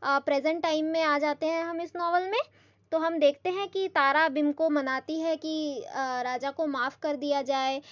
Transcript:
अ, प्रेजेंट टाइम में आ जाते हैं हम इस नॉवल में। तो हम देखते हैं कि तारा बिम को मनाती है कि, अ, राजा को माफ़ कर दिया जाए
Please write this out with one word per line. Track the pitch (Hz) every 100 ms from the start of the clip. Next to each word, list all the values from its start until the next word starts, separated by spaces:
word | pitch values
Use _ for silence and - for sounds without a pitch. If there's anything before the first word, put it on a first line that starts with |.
अ, | - 285
प्रेजेंट | 285 285 277 330
टाइम | 330 311
में | 311 320
आ | 320 294
जाते | 302 294 320
हैं | 330
हम | 330 330
इस | 339 349
नॉवल | 339 349
में। | 370 427 622 _ _ _ _
तो | 320
हम | 330 339
देखते | 285 285 359
हैं | 370 392
कि | 392 381
तारा | 320 277 285 320
बिम | 269 294
को | 294 320
मनाती | 294 269 262 - 320
है | 320 320
कि, | 311 311 302 269
अ, | - - 262 254
राजा | 247 254 269
को | 277 320
माफ़ | 269 247 -
कर | 311 294
दिया | 285 285
जाए | 262 269 262 269 -